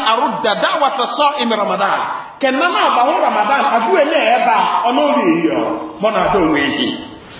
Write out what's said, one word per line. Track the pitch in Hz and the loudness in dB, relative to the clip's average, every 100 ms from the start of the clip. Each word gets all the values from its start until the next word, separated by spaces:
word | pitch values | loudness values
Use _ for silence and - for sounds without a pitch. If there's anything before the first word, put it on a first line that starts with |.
| 220 | 0
arudda | 269 285 196 226 | 0 -2 -2 -2
da'wata | 196 320 330 269 - 240 | 0 0 0 0 0 -2
sa'im | - 285 285 233 | 0 0 0 -2
Ramadan. | 214 190 185 196 143 - - - - | -2 -2 0 0 -2 -4 -8 -12 -4
Kenna | 262 262 349 | -2 0 0
ma | 403 330 | 0 2
ba | 247 254 | 2 2
ho | 359 | 2
Ramadan, | 262 220 214 277 220 226 | 0 0 0 0 2 0
adu | 302 370 | 2 2
ele | 294 320 | 2 2
e | 226 240 247 | 2 2 2
ba, | 196 - - 233 | 2 2 0 0
ono | 269 294 | 2 2
ri | 240 185 165 160 | 2 2 2 0
yo. | - - - - - | 0 -2 -6 -8 -2
Bona | 208 202 180 | 0 0 2
do | 202 156 | 2 2
we | 147 | 2
hi. | 139 123 120 - - - - | 0 -2 -4 -4 -12 -18 -18